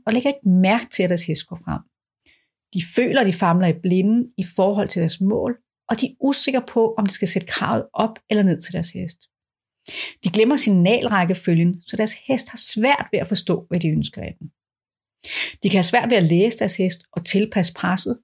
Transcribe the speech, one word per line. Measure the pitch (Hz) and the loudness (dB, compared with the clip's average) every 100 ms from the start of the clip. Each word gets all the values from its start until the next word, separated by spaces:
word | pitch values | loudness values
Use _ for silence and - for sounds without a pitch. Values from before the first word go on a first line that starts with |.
| - | -2
og | |
lægger | 240 277 | 0 0
ikke | 277 196 | 0 2
mærke | 185 185 233 - | 4 4 2 -2
til, | - | -2
at | 180 | 0
deres | 170 | 0
hest | 170 147 - | -2 -6 -6
går | 170 | -12
frem. | 165 - - _ _ _ _ _ _ _ _ | -8 -8 -10 _ _ _ _ _ _ _ _
De | 180 - | -6 -2
føler, | - 247 262 | 0 2 2
at | 196 | 2
de | |
famler | 170 180 175 180 | 2 2 4 2
i | 165 | 2
blinde | 185 185 202 240 247 - | 0 2 4 2 0 -6
i | 185 - | -4 0
forhold | 190 208 202 | 0 0 -2
til | 175 | -2
deres | 165 - | -2 0
mål, | 190 226 247 240 _ _ - | 0 0 -2 -6 _ _ -6
og | 226 | -4
de | 269 | -4
er | - | -2
usikre | 269 277 277 254 247 | 0 0 0 -2 -2
på, | 233 226 226 | 0 0 0
om | 202 | -2
de | |
skal | - 196 | 0 -2
sætte | 185 - | -2 -4
kravet | - - - - | -4 -2 -2 -4
op | - 220 - - | -4 -4 -6 -2
eller | 214 | 2
ned | 190 175 | 2 2
til | - | -4
deres | 175 170 | -6 -6
hest. | 185 170 - _ _ _ _ _ _ - - - - | -8 -12 -12 _ _ _ _ _ _ -14 -12 -12 -8
De | 175 | -2
glemmer | 214 226 285 | 2 4 4
signalrækkefølgen, | 220 185 180 240 233 196 175 175 - 165 175 180 - | 4 4 4 2 0 0 0 0 0 2 2 0 -6
så | - | -4
deres | 214 - - | -2 -4 -4
hest | 262 - | -4 -4
har | 240 | -4
svært | - 214 247 - - | -4 0 0 0 -2
ved | 202 | -4
at | - | 0
forstå, | 190 - - - | -2 0 -4 -2
hvad | 175 | -2
de | 165 | 0
ønsker | 156 147 - | 0 -4 -8
af | - - | -12 -12
den. | 156 _ _ _ _ _ _ _ - - - - | -18 _ _ _ _ _ _ _ -10 -8 -8 -4
De | 202 | 0
kan | 190 | 2
have | |
svært | 170 247 233 | 2 0 2
ved | 220 | 2
at | |
læse | 160 170 226 - | 4 4 2 0
deres | 185 - | -4 -2
hest | 185 - _ | -2 -4 _
og | 170 | -6
tilpasse | 175 196 214 196 175 | -2 0 0 0 -2
presset, | - 180 185 - 240 | -2 -4 -2 -4 -8